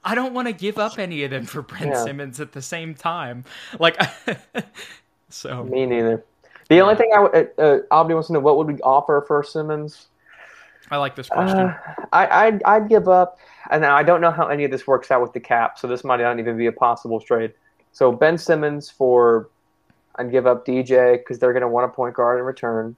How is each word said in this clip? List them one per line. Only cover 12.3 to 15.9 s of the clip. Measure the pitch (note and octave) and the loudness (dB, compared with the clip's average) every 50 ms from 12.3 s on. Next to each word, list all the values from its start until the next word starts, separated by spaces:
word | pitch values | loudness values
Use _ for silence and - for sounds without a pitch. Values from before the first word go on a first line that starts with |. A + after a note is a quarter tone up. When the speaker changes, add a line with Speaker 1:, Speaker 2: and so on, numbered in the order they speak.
| - F3 G#3+ | 4 4 4
Speaker 2:
I'd, | A3 G#3+ G3 | 4 2 2
I'd | - - G#3 A3 G#3+ G#3+ | 2 2 2 2 4 2
give | A3+ G#3 F3 F#3 | 2 2 4 4
up, | F3+ F3+ F3+ F3+ - _ - - - - - - | 4 4 4 2 -2 _ -20 -20 -20 -20 -6 -4
and | - D#3 D#3 | -2 0 2
I | C#3+ C#3+ D3 | 4 4 4
don't | D3+ E3+ F3 E3 | 4 4 2 4
know | E3+ E3+ | 2 0
how | D#3 D#3 E3 | 2 0 -2
any | - D3 D3 D3 | -2 -2 -2 -2
of | C3 | -4
this | C3 B2+ - | -4 -6 0
works | - C3+ B2 - - | 0 0 0 2 0
out | C3+ B2 | 0 0
with | A#2+ A#2 | 0 -2
the | _ B2+ | _ -14
cap, | - - B2 A#2+ A2+ - - - | -4 -2 0 0 0 -2 -4 -8
so | - | -8
this | B2 | -8